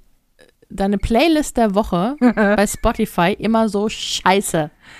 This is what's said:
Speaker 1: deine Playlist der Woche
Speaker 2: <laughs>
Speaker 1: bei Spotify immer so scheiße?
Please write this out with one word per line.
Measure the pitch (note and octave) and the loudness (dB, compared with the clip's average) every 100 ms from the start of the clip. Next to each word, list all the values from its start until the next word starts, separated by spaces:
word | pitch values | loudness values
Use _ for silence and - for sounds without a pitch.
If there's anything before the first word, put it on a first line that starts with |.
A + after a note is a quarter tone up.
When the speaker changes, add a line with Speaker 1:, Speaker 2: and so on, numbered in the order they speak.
| _ _ _ _ _ _ - | _ _ _ _ _ _ -14
Speaker 1:
deine | - G3 G3+ | -4 -2 -2
Playlist | - A3+ E4+ D4+ - - | 0 2 4 2 0 0
der | A3 | 0
Woche | F#3+ A3+ F3 G#3+ D4 | 0 0 -2 -2 2
Speaker 2:
<laughs> | |
Speaker 1:
bei | B3 G#3 G3+ G#3 G#3 | 2 4 2 2 0
Spotify | - A3 A#3 G#3+ - F3 G#3+ | 0 -2 -2 -4 0 0 0
immer | G3+ A3+ A3 | 0 0 0
so | G3+ G#3+ | -2 -4
scheiße? | - - - F#3 G3 - E3 D3+ _ - | -6 -8 -2 2 2 0 -4 -4 _ -20